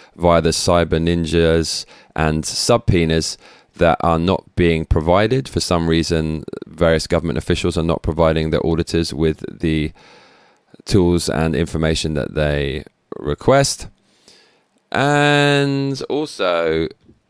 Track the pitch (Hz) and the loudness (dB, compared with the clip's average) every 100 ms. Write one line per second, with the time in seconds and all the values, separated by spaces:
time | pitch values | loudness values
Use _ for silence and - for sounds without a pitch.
0 | - - 85 85 82 80 - 87 82 80 | -20 -2 2 4 2 0 2 2 2 0
1 | 82 85 80 82 82 82 82 - - - | 0 0 0 2 2 2 0 -6 -10 -20
2 | _ - 78 78 78 - - 120 - 92 | _ -4 -2 0 -4 -4 0 0 2 2
3 | 82 80 - - - - _ - 85 - | 2 0 -2 -8 -18 -20 _ 0 2 2
4 | 85 82 85 92 - - 87 82 80 85 | 0 0 0 -2 -4 0 2 2 0 -2
5 | 78 90 110 131 135 - - 87 82 82 | 2 2 2 -2 -4 -6 -2 0 2 0
6 | 78 82 78 78 - - - 80 85 80 | 0 -2 -2 -6 -8 -14 -12 -2 2 2
7 | - 85 80 64 - 87 90 85 82 80 | 0 -2 -2 -4 -2 -2 0 -2 -2 -2
8 | - 78 82 80 78 78 78 80 85 82 | -2 0 2 2 0 0 0 -2 0 -2
9 | 82 67 80 78 - - 82 78 76 - | -2 -2 -2 -2 -8 -6 -2 -2 -4 -8
10 | - - - _ _ _ _ - - 101 | -20 -20 -20 _ _ _ _ -20 0 2
11 | 87 87 - - 80 73 85 80 80 80 | 4 2 0 -2 0 0 -2 0 0 0
12 | 78 76 50 50 76 73 69 71 - _ | -2 -4 -4 -2 -2 0 -2 -6 -10 _
13 | - - 71 76 - 135 139 - - _ | -18 -10 -6 -4 2 4 2 -2 -12 _
14 | _ _ _ _ _ _ _ _ - - | _ _ _ _ _ _ _ _ -8 -2
15 | 139 147 143 147 143 143 139 139 139 139 | 2 2 4 4 4 2 0 -2 -4 -6
16 | - 135 151 - 92 85 82 80 82 - | -4 -4 -4 -2 0 2 2 0 -2 -6
17 | _ - _ | _ -20 _